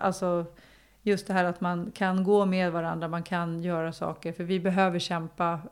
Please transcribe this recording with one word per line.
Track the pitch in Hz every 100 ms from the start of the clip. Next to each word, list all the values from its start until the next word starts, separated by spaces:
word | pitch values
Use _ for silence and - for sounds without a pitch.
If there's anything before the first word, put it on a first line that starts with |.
Alltså | 190 185 180 175 170 - - - _ _
just | 214 196 196
det |
här | 190
att | 180 175
man | 180 175 175
kan | - 190 185
gå | 190 208 196
med | 185 180
varandra, | 170 165 165 165
man | 170
kan | 165 180 170 165
göra | 175 170 165
saker. | 160 165 160 165
För | 165
vi | 175 190
behöver | 185 180 190 175
kämpa, | - 170 165 - 175 170 170